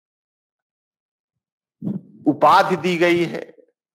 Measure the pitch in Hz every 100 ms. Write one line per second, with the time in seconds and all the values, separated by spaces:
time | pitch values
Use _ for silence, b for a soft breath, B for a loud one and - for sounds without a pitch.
0 | _ _ _ _ _ _ _ _ _ _
1 | _ _ _ _ _ _ _ _ - -
2 | - - - 143 151 175 180 175 175 175
3 | 175 170 165 - - - _ _ _